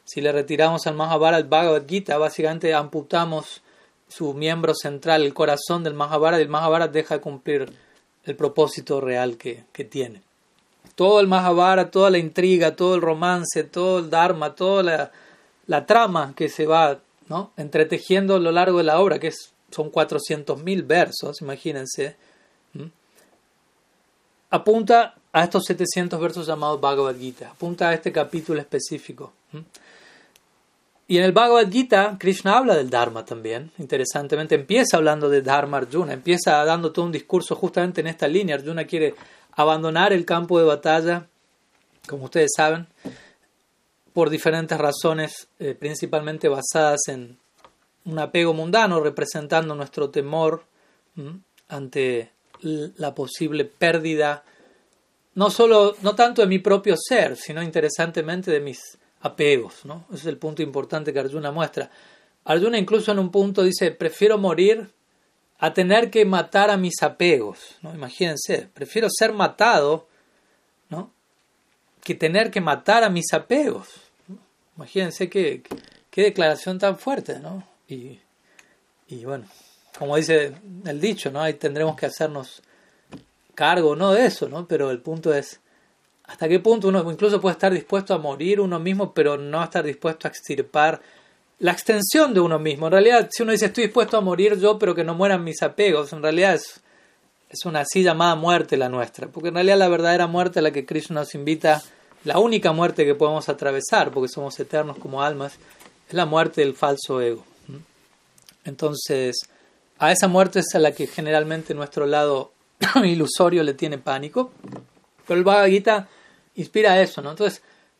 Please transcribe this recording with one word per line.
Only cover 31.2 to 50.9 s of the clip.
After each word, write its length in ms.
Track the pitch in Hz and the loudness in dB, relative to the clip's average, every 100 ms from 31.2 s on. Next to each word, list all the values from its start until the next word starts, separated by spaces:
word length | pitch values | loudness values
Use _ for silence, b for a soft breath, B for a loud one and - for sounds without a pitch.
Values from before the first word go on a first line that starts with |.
el 80 | 185 | 4
Bhagavad 380 | 185 240 240 208 | 4 6 6 4
Gita, 460 | 233 254 196 208 196 | 0 2 4 2 0
Krishna 400 | 180 190 196 233 | -2 -2 2 2
habla 160 | 254 170 | 4 2
del 140 | 131 | 2
Dharma 340 | 123 120 113 | 0 0 -2
también, 460 | 110 117 113 113 160 - | -12 -10 -8 -8 -10 -16
interesantemente, 760 | 139 139 127 147 143 151 156 | -6 -4 -2 -4 -4 -4 0
empieza 440 | 156 135 226 254 170 | -2 2 2 4 4
hablando 320 | 156 151 147 | 2 2 2
de 100 | 143 | 2
Dharma 380 | 135 143 143 143 | 2 0 0 -4
Arjuna, 340 | 123 151 160 | -4 -4 -4
empieza 500 | 135 147 175 180 151 | -6 -2 0 2 2
dando 280 | 156 170 165 | 2 0 -2
todo 140 | 175 175 | -4 -4
un 60 | |
discurso 440 | 151 - 180 - 156 | -6 -2 -2 -2 -4
justamente 460 | 175 - 175 180 | -4 -2 -2 -4
en 60 | 160 | -6
esta 200 | 160 147 | -4 0
línea. 280 | 180 190 139 | 0 0 -4
Arjuna 280 | 143 165 | -6 -8
quiere 300 | 156 170 151 B B B B | -6 -2 -2 B B B B
abandonar 600 | - 151 156 160 160 202 | 0 2 2 0 2 2
el 140 | 190 170 | 2 0
campo 320 | 170 170 175 | -4 0 4
de 80 | 160 | 4
batalla, 600 | 147 160 160 165 175 165 _ _ _ _ _ _ _ - | 2 2 0 0 -4 -8 _ _ _ _ _ _ _ -16
como 180 | 143 | -14
ustedes 260 | 127 170 147 | -4 0 2
saben, 340 | - 156 165 170 B B B B B _ _ _ _ _ _ _ | 2 0 0 -8 B B B B B _ _ _ _ _ _ _
por 160 | - 156 | 0 0
diferentes 480 | 151 160 160 160 156 | 2 0 0 -2 -2
razones, 720 | 147 143 170 160 156 - - _ | -2 0 -2 0 -4 -10 -20 _
eh, 160 | 147 | -10
principalmente 720 | 127 147 151 147 151 151 156 156 | -8 -8 -8 -4 -4 -4 -2 0
basadas 520 | 135 131 160 151 147 - | 0 -2 0 2 2 -2
en 300 | 131 120 123 _ _ _ _ _ _ | -8 -14 -20 _ _ _ _ _ _
un 140 | 175 160 | -10 -6
apego 340 | 143 180 170 | -2 0 0
mundano, 480 | 160 165 214 214 170 | 0 0 2 2 2
representando 760 | 151 147 147 160 147 160 160 | -2 -2 -6 -6 -2 -2 -2
nuestro 360 | 147 139 - 139 | -6 -10 -6 -4
temor, 540 | 147 139 160 160 160 - _ _ | -4 -4 0 0 -2 -10 _ _